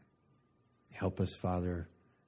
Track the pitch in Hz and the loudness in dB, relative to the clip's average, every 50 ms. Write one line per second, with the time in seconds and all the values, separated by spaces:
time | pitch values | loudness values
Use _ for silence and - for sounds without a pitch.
0 | - _ _ _ _ _ _ _ _ _ _ _ _ _ _ _ _ - - - | -20 _ _ _ _ _ _ _ _ _ _ _ _ _ _ _ _ -18 -6 -2
1 | 101 95 - - 95 92 - - - 92 90 90 87 90 87 85 82 - - - | 0 0 2 2 0 -2 -2 -2 0 0 2 2 2 0 0 -2 -4 -8 -12 -20
2 | _ _ _ _ _ | _ _ _ _ _